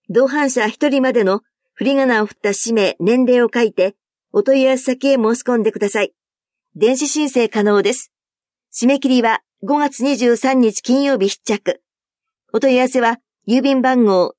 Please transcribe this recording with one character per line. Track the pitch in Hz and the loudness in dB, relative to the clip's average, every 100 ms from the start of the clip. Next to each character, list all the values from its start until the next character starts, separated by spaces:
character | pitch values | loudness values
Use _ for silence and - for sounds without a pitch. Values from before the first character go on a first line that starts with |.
| - | -4
同 | 190 262 | 0 0
伴 | 294 277 | 0 -2
者 | 254 214 | -2 -4
一 | - 294 | -2 0
人 | 269 | 0
ま | 262 | 0
で | 254 | 0
の | 190 202 _ _ _ - | 0 -2 _ _ _ -6
振 | 220 | -2
り | 277 | 0
仮 | 262 | 0
名 | 220 | 0
を | 214 | -2
振 | - | -4
っ | |
た | 202 | -6
氏 | 196 233 | -4 -2
名、 | 226 190 - | -2 -2 -2
年 | 175 247 247 | 0 0 2
齢 | 247 | 2
を | 233 | 2
書 | 240 | 0
い | 226 | -2
て、 | 196 185 - _ _ _ | 0 -2 -4 _ _ _
お | 208 | -2
問 | 262 269 | 2 2
い | 262 | 2
合 | |
わ | 262 | 0
せ | |
先 | 262 254 277 | -4 -2 0
へ | 269 | 2
申 | 220 240 | 0 -2
し | |
込 | - 240 | -2 -2
ん | |
で | 214 | -2
く | 202 | -2
だ | 202 | -4
さ | 214 | -2
い。 | 196 _ _ _ _ _ _ - | -4 _ _ _ _ _ _ -2
電 | 220 262 | 0 0
子 | 294 | -2
申 | 302 285 | -2 -2
請 | 247 226 | 0 0
可 | 214 | 0
能 | 208 202 | 2 2
で | 196 | 0
す。 | 247 - _ _ _ _ _ _ | -2 -8 _ _ _ _ _ _
締 | - 240 | -2 0
め | 277 | 2
切 | 262 | 2
り | 254 | 2
は、 | 226 - _ - | 2 -2 _ -14
五 | 196 294 | -4 -2
月 | 294 269 | -2 -2
二 | 269 247 | -2 0
十 | 240 240 | 0 2
三 | 262 262 | 0 2
日 | 220 202 | 0 0
金 | - 262 | -2 0
曜 | 285 247 | 0 0
日 | 196 | -2
必 | - | -4
着。 | - 202 180 - _ _ _ _ _ _ - | -6 -4 -4 -8 _ _ _ _ _ _ -8
お | 220 | -2
問 | 269 254 | 2 2
い | |
合 | |
わ | 254 | 0
せ | 254 | 0
は、 | 226 240 _ _ - | -2 -4 _ _ -2
郵 | 254 | 0
便 | 269 262 | 2 0
番 | 254 254 214 | 0 2 2
号 | 185 165 | 2 0